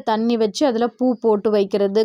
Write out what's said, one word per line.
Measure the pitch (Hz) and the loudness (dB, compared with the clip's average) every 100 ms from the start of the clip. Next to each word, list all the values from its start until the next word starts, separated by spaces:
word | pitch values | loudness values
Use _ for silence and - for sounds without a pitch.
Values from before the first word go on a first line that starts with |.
தண்ணி | 262 220 233 233 | 0 -2 0 0
வச்சு | 220 - 294 | 0 0 -2
அதுல | 226 233 | 0 -2
பூ | - 254 226 | -2 -2 0
போட்டு | 226 208 220 | 0 0 2
வைக்கிறது, | 208 196 202 196 202 | 0 0 0 0 0